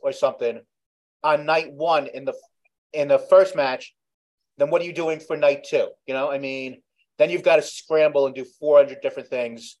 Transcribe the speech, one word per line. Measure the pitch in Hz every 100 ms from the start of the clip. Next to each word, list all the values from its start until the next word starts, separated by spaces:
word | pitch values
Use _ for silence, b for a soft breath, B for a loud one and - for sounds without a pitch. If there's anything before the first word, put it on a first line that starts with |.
or | 139
something | 131 135 - 120 117 _ _ _ _ _ _
on | 151 151 151
night | 160 156
one | 143 165 156 135
in | 131
the, | 131 - _ _ _ _ _
in | 151 143
the | 135
first | - 190 190 -
match, | - - - _ _ _ _ _ _ -
then | 147
what | 175
are |
you | 170
doing | 165 160 156
for | - 151
night | 147 143
two? | - 139 104 - -
You |
know, | 131 143
I | 139
mean, | 135 135 131 127 _ _ _ -
then | 156
you've | 175
gotta | 175 156
scramble | - - - 156 151 143 135
and |
do | 135
four | 123 _ 151 147
hundred | 139 135
different | 131 135 -
things. | 127 120 117 - -